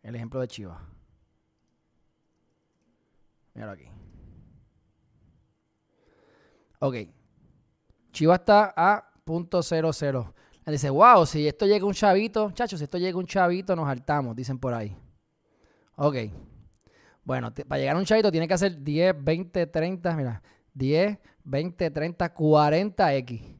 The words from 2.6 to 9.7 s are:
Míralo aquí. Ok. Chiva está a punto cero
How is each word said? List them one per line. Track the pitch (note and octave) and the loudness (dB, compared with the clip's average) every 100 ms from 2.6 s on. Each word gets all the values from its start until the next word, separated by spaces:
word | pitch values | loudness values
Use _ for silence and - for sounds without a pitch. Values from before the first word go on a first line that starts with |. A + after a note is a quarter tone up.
| _ _ _ _ _ _ _ _ _ | _ _ _ _ _ _ _ _ _
Míralo | A2+ A2 | -18 -16
aquí. | F#2+ B1+ - - - - - - _ _ _ _ _ _ _ _ _ _ _ _ _ _ _ _ _ _ _ _ _ _ _ | -16 -20 -20 -20 -20 -20 -20 -20 _ _ _ _ _ _ _ _ _ _ _ _ _ _ _ _ _ _ _ _ _ _ _
Ok. | C3+ A#2+ G2+ _ _ _ _ _ _ _ _ _ _ | -6 -6 -12 _ _ _ _ _ _ _ _ _ _
Chiva | - D#3 | 0 2
está | F3+ F3+ G#3 G#3 F3 | 2 6 6 6 2
a | F3 G#3 - _ | 2 2 -4 _
punto | - E3 F3 F#3 | -8 -6 -2 -2
cero | D#3+ | 0